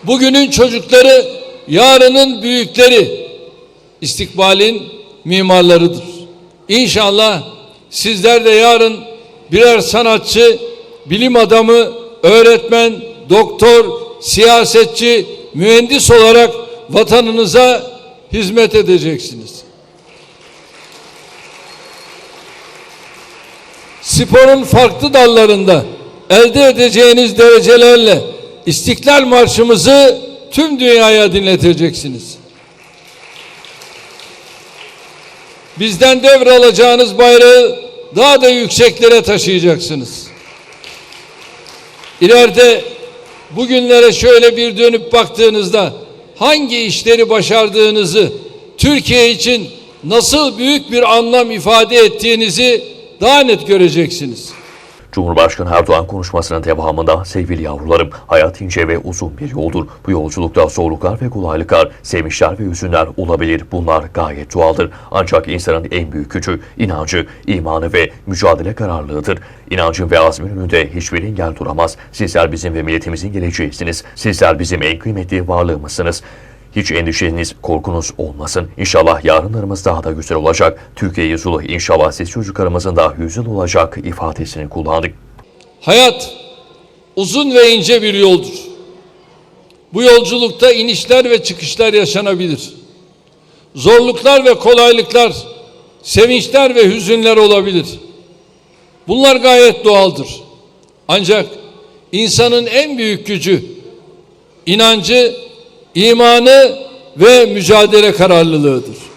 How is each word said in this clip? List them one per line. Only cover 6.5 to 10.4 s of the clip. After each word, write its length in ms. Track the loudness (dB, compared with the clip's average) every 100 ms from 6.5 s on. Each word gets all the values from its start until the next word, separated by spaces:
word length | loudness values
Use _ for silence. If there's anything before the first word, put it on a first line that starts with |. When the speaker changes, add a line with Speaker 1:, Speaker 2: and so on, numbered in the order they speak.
| _ -4
Speaker 1:
İnşallah 760 | -2 0 0 0 0 0 -2 -10 -20 -20 _ _
sizler 540 | -8 -6 0 2 2
de 60 | 4
yarın 500 | 4 4 4 0 -2 -16 -20 -20 -20 -6
birer 280 | 2 4 2
sanatçı, 760 | 0 -2 0 -2 -2 2